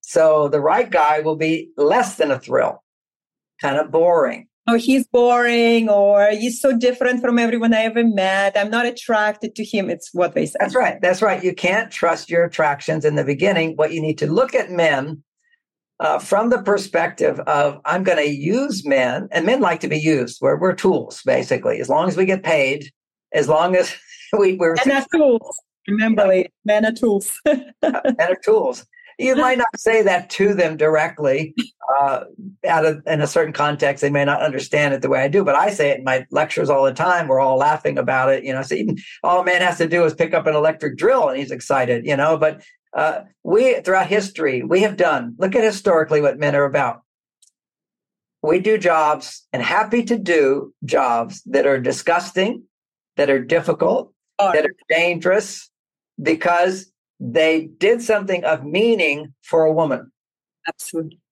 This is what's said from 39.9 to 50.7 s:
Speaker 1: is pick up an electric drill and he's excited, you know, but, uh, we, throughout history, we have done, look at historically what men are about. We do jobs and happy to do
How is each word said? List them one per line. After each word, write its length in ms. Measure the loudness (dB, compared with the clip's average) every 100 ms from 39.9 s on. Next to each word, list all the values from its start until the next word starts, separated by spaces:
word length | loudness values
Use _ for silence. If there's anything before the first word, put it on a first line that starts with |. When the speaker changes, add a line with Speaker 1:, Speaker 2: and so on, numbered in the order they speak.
| 2
Speaker 1:
is 100 | 0
pick 180 | 0 0
up 140 | 0 0
an 80 |
electric 420 | 2 0 0 -8 0
drill 320 | 2 2 0
and 100 | -2
he's 120 | -8
excited, 560 | -10 -4 -2 0 -2 -2
you 100 | 0
know, 220 | 2 2
but, 240 | 0 -2 -20 _ _
uh, 260 | -4 -2 -4 -12 _
we, 300 | 0 2 2 0
throughout 260 | 0 0 0
history, 560 | -2 -4 -4 -4 -2
we 180 | 0 0
have 160 | 0 0
done, 380 | 0 0 -4 -4
look 160 | -2
at 100 | 0
historically 560 | 0 0 0 2 2 2
what 160 | 0 0
men 160 | -2 0
are 80 |
about. 380 | 0 0 -4 -6 _ _ _ _ _ _ _ _ _ _ _ _ _ _
We 180 | 0 0
do 180 | 2 0
jobs 680 | 2 2 2 -2 -8 -20 _
and 100 | -6
happy 400 | -2 -2 0 -2
to 120 | 0 -4
do 540 | 0 2 2 0 -4